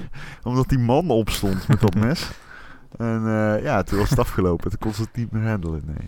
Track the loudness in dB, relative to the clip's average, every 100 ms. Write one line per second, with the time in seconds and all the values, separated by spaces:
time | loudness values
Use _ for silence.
0 | -2 -10 -12 -8 -2 0 2 2 4 4
1 | 4 2 2 0 0 0 2 4 4 2
2 | 2 0 -4 -12 -16 -20 -18 -20 -18 -6
3 | -2 -2 0 2 2 0 0 0 0 0
4 | 2 2 0 2 2 2 -2 -4 -4 -4
5 | -6 -4 -4 -2 -2 -2 -2 -6 -6 -8